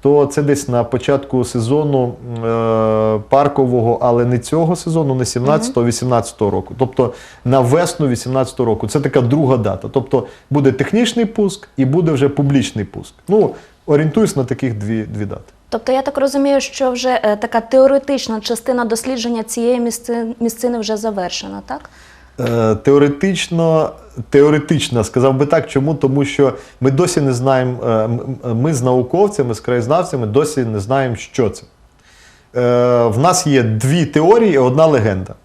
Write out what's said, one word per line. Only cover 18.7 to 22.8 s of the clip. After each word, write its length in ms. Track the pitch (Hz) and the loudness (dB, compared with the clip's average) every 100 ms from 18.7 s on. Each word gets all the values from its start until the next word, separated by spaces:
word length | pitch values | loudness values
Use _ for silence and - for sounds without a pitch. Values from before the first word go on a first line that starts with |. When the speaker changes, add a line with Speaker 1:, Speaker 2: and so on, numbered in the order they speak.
| 247 | -2
Speaker 2:
дослідження 580 | 233 226 254 262 233 233 | -2 -4 -4 -6 -4 -6
цієї 380 | 220 - 233 247 | -6 -4 -2 0
місци-, 540 | 233 226 - 233 226 247 | -2 -6 -6 -6 -6 -4
місцини 380 | 233 220 247 240 | -6 -2 -4 -4
вже 180 | 208 214 | -4 -4
завершена, 680 | 220 208 180 - 196 196 - | -4 -6 -6 -8 -12 -14 -12
так? 240 | - - - - - - - | -14 -14 -20 -20 -20 -20 -6
Speaker 1:
Е, 340 | 120 117 110 | -2 2 2
теоретично, 1160 | 107 | 2